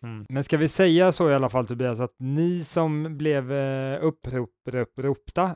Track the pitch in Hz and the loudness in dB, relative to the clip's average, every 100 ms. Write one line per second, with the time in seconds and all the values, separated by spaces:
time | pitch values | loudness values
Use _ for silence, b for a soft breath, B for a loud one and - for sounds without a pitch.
0 | 120 110 101 135 139 156 156 - 185 165 | -14 -14 -8 -6 0 2 2 4 4 6
1 | 185 175 165 139 131 127 113 123 123 117 | 4 4 2 4 2 0 -2 -2 -2 -2
2 | 123 - 131 147 175 180 151 170 160 151 | -6 -6 -2 0 2 0 -2 0 0 0
3 | 160 147 151 143 127 139 135 135 135 139 | -4 -2 0 0 0 -2 -2 -2 -4 -2
4 | 160 156 127 127 113 _ - 123 120 - | -2 -2 -6 -6 -6 _ -6 -4 -4 -4
5 | 135 135 - - 185 | -4 -4 -4 -2 -2